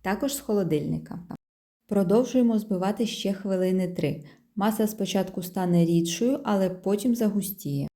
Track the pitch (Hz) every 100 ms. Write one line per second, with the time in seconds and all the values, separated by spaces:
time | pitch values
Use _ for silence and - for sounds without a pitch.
0 | 190 202 277 277 - 208 170 151 151 160
1 | 160 170 - - _ _ _ _ - 202
2 | 180 214 254 254 233 220 214 180 190 208
3 | 220 - 196 190 196 185 185 185 180 180
4 | 151 143 - - _ - 208 214 214 214
5 | 190 196 185 - 180 196 180 175 165 170
6 | 170 - 240 277 - 202 185 180 190 208
7 | 254 233 214 202 190 202 151 143 139